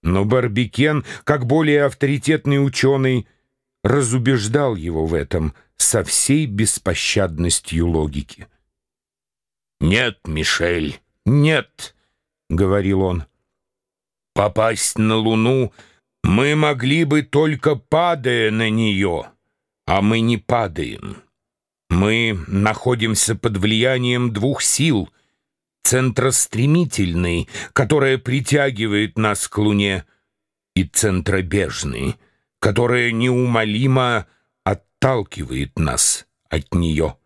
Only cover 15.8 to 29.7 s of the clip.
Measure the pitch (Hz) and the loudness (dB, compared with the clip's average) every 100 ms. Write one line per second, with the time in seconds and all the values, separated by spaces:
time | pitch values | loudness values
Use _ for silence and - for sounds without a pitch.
15.8 | - _ _ _ - 101 139 151 151 135 | -20 _ _ _ 0 2 2 2 0 0
16.8 | 127 156 160 151 - 143 156 143 151 139 | 0 0 2 0 2 0 2 0 -2 -2
17.8 | _ 156 175 165 127 120 110 110 113 110 | _ 0 0 0 0 0 0 0 0 0
18.8 | 110 95 98 82 - _ _ _ _ _ | 0 0 0 -2 -8 _ _ _ _ _
19.8 | - 98 104 113 113 117 - 120 104 80 | -2 0 2 2 0 -2 -2 -2 -2 -6
20.8 | 65 50 50 - _ _ _ _ _ _ | -8 -8 -14 -14 _ _ _ _ _ _
21.8 | _ 85 101 113 113 98 82 98 107 107 | _ 0 2 2 -2 -4 -4 0 0 -2
22.8 | 127 123 113 107 - 110 120 101 101 110 | -2 0 0 0 0 -2 -2 0 0 2
23.8 | 123 127 123 123 123 104 120 139 - - | 2 0 0 0 -2 -2 -2 0 -2 0
24.8 | 160 117 85 _ _ _ _ _ _ _ | 2 0 -2 _ _ _ _ _ _ _
25.8 | - 127 131 107 127 123 - 110 135 160 | 0 2 0 0 0 0 -2 0 2 2
26.8 | 165 - 92 85 87 85 - - - - | 0 -2 -2 0 0 -2 -4 -10 -4 -2
27.8 | 113 151 135 131 127 135 127 143 139 110 | 0 2 2 0 -2 -4 0 2 2 -2
28.8 | 110 104 107 - 107 98 - - 107 | 0 0 0 -2 -2 -2 -4 0 2